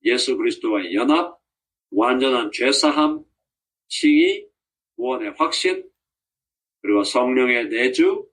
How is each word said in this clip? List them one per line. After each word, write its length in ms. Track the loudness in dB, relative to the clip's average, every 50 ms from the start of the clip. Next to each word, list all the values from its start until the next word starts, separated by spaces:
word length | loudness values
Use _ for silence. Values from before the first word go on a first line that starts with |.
| _
예수 320 | 0 0 0 0 -2 -2
그리스도와의 580 | 0 0 -2 -2 -2 -4 -2 -2 -2 -4 -4 -2
연합, 460 | -2 2 2 2 2 0 -4 -10 _ _ _ _ _ _ _ _ _ _ _
완전한 600 | -2 0 2 2 2 2 2 2 0 0 -2 -4
죄사함, 720 | -4 -2 0 0 2 2 2 2 2 2 0 0 0 -4 -10 _ _ _ _ _ _ _ _ _ _ _ _ _
칭의, 600 | -10 0 2 4 4 4 4 2 0 -4 -8 -18 _ _ _ _ _ _ _ _ _
구원의 380 | -8 -6 -4 -4 -4 -6 -8 -4
확신, 520 | -4 -4 -2 -2 -2 -2 -2 -2 -4 -8 -16 _ _ _ _ _ _ _ _ _ _ _ _ _ _ _ _ _ _
그리고 220 | -2 0 0 0 0
성령의 640 | 0 0 0 0 2 2 2 2 2 0 -2 -2 -4
내주 580 | -4 -2 -2 -2 2 2 2 2 2 -2 -8 _